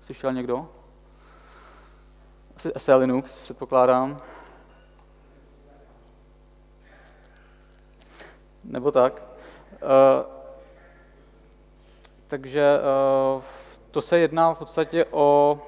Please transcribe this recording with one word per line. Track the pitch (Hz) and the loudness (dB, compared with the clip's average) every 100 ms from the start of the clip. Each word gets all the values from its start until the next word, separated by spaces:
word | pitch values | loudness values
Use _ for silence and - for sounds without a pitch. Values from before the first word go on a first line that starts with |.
Slyšel | _ 139 139 | _ -8 -6
někdo? | 127 123 123 165 - - _ _ - - - - - - - - - - _ _ _ _ - | -6 -6 -8 -8 -20 -20 _ _ -20 -20 -20 -20 -20 -20 -20 -20 -20 -20 _ _ _ _ -14
Asi | 165 139 | -12 -10
S | - | 2
E | |
Linux, | 131 131 127 135 - | 2 2 -2 -6 -18
předpokládám. | - 127 131 131 127 127 131 147 - - - - _ _ _ _ _ _ _ _ _ _ _ 147 _ _ _ _ _ _ _ _ _ _ _ - - _ - _ _ _ _ _ _ _ - - - - _ _ | -20 -16 -4 2 2 2 0 -8 -18 -20 -20 -20 _ _ _ _ _ _ _ _ _ _ _ _ _ _ _ _ _ _ _ _ _ _ _ -20 -20 _ -20 _ _ _ _ _ _ _ -20 -20 -20 -20 _ _
Nebo | - 127 131 | -14 -6 -2
tak. | 131 127 - - - - - - | 0 0 -2 -20 -20 -20 -20 -20
Eh, | - - 135 135 131 - - - - - - - - - _ _ _ _ _ _ _ _ _ - _ _ | -14 0 4 6 4 -2 -14 -20 -20 -20 -20 -20 -20 -20 _ _ _ _ _ _ _ _ _ -20 _ _
takže, | 143 135 139 143 143 147 135 135 135 135 135 | -12 -8 0 2 2 2 0 2 2 0 -2
eh, | - - - - - | -8 -20 -20 -20 -10
to | - | -8
se | - 175 | 0 0
jedná | 160 160 165 | 2 2 0
v | 165 | 0
podstatě | 147 - 156 170 165 | -8 -6 -4 -2 -2
o | 160 143 143 143 147 | 2 2 4 2 0